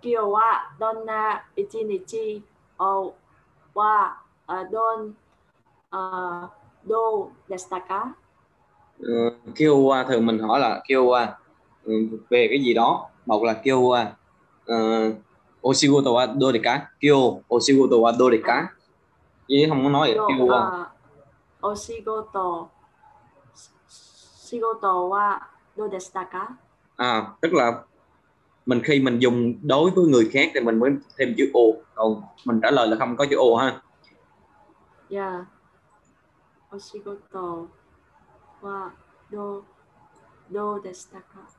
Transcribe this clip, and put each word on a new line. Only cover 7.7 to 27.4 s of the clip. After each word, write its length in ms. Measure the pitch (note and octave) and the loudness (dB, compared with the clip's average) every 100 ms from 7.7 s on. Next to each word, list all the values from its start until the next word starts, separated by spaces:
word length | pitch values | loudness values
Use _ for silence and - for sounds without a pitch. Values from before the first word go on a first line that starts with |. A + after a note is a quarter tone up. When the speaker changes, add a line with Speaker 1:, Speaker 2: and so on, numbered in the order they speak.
| F#3 | -12
Speaker 1:
ka?" 240 | F3+ F#3+ A#3+ - _ _ _ _ _ _ _ _ | -8 -8 -8 -14 _ _ _ _ _ _ _ _
Speaker 2:
Ờ, 300 | - A#2 A#2 A#2+ - - | -4 -2 -2 -4 -20 0
"Kyo 100 | D#3 | 4
wa" 340 | C#3+ C3+ C3+ B2+ | 6 4 2 0
thường 180 | B2 A2+ | 0 2
mình 140 | A2 | 0
hỏi 200 | A2 B2 | 0 2
là 220 | B2 - - | 2 -2 0
"Kyo 80 | C3+ | 2
wa", 320 | B2 B2 A2+ - _ _ _ _ | 4 4 0 -6 _ _ _ _
ừ, 100 | - A2 A2 A2 - | -4 -2 -2 -6 0
về 180 | A#2+ A2+ | 2 2
cái 100 | C#3 | 2
gì 100 | B2+ | 0
đó. 340 | A#2 A#2+ - - _ - | 2 2 0 -6 _ -2
Một 180 | A2 | 0
là 100 | A#2 | 0
"Kyo 180 | A2 C3+ | -2 0
wa, 320 | C3 B2 B2 G#2+ - _ _ _ _ - | 2 4 2 -2 -8 _ _ _ _ -6
ờ, 460 | A2+ A2 A2+ A2 A2 _ _ _ _ B2 | -2 0 0 0 -4 _ _ _ _ -2
oshigoto 440 | C3+ D3 C#3+ C3+ | 2 4 4 4
wa 260 | A#2+ B2+ C3+ | 2 0 0
do 120 | C3+ | 0
desu 120 | A#2 | 2
ka?" 240 | A#2 C3 - _ | 0 -2 -6 _
"Kyo 140 | D3 C#3 B2+ - _ A#2+ | 2 4 4 0 _ 0
oshigoto 400 | A2+ C3+ B2+ A#2+ | 4 4 6 6
wa 200 | A2+ A#2+ | 4 4
do 120 | B2+ | 4
desu 120 | A2+ | 4
ka?" 100 | - | 2
Speaker 1:
À. 140 | A#2+ F3 - _ _ _ _ _ _ _ | -2 -4 -12 _ _ _ _ _ _ _
Speaker 2:
Chứ 80 | C#3 D3+ | 2 2
không 140 | D3 | 2
có 60 | C3+ | 2
nói 180 | C#3+ D3+ | 2 2
là 40 | |
Speaker 1:
"Kyo, 140 | A2 - | 0 0
Speaker 2:
"Kyo 180 | C3+ B2+ | 4 4
wa." 240 | B2+ - F3+ F3+ _ _ _ _ _ _ _ | 4 2 -4 -12 _ _ _ _ _ _ _
Speaker 1:
ờ, 80 | G3+ | -8
oshigoto, 960 | G#3 - A3+ G#3+ A3 G#3+ G3 F3+ E3+ E3+ _ _ _ _ _ _ _ _ _ - _ _ - _ _ _ _ | -6 -12 -12 -8 -10 -8 -6 -6 -6 -12 _ _ _ _ _ _ _ _ _ -20 _ _ -20 _ _ _ _
shigoto 540 | - A#3+ A3+ A3+ G3+ | -14 -6 -4 -2 -2
wa 460 | F3+ F3+ G3 G3+ G3 - _ _ - | -2 -2 0 -2 -4 -10 _ _ -10
do 120 | G#3+ | -8
deshita 360 | F#3+ F#3+ F#3+ | -8 -12 -12
ka?" 240 | F#3 F#3 G#3+ B3 _ _ _ _ | -12 -10 -12 -14 _ _ _ _
Speaker 2:
À, 320 | B2 A2+ G2+ - | -2 -2 -4 -4